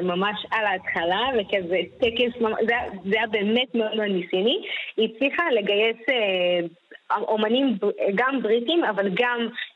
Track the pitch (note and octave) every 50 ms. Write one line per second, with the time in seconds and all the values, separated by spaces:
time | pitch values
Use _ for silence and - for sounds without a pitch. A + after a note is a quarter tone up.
0 | F3+ F3+ F3 F3+ G3 G#3 G#3 F#3 - - G3+ A3 G#3+ G3+ F#3+ F#3+ - - - F#3
1 | E3 F3 F#3 G#3 A#3+ C4+ C4 A3 F#3+ F#3+ G#3 G3 F3+ E3 F#3+ F3 F3 - - -
2 | B3+ A3+ A#3 A#3 B3 A#3+ A#3+ A#3+ A3+ A3 G#3+ - A3+ A3 A#3 B3 - - G3+ F#3+
3 | F3 G3 G#3 A3 A3+ A3 G#3+ G#3+ G3 G#3 A3 A#3+ B3+ B3+ - A#3 G#3+ G#3+ A3 A3
4 | G#3+ G3+ F#3+ F3+ F3 - - F#3 G3 A#3+ D#4+ A4 - - - - - - - -
5 | A3+ A3 A3+ - C4+ C#4 C#4 - E4+ E4 B3 G#3+ G3 F#3+ G3+ G3+ A3 A3+ A3+ A#3
6 | - D4 C4 A#3+ G#3+ G3 F#3+ F3+ F3+ F3+ F3+ F3 E3+ E3 E3+ _ _ _ - -
7 | _ - G#3 G#3 - - A3 G#3+ G#3+ A3 A#3+ C4 C#4 C4 G#3+ F#3+ G#3 G3+ - -
8 | A3 G3+ G3 G#3 B3 C4 C#4 B3+ G#3 G#3 A3+ A#3+ A#3+ C4+ E4 E4+ C#4+ G#3+ G#3 G3+
9 | G3 G3+ F3+ G3 B3 B3 A#3+ A#3+ A#3 A3 - - - - -